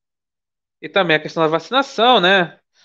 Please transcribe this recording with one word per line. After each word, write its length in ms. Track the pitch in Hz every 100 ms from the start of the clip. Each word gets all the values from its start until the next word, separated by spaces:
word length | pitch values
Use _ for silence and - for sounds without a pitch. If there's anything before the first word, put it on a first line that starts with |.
| _ _ _ _ _ _ _ _
E 80 | 165
também 280 | 202 175 156
a 40 |
questão 220 | 156 170
da 60 | 156
vacinação, 720 | 160 - 254 269 - 240 240
né? 360 | 180 196 165 - _ _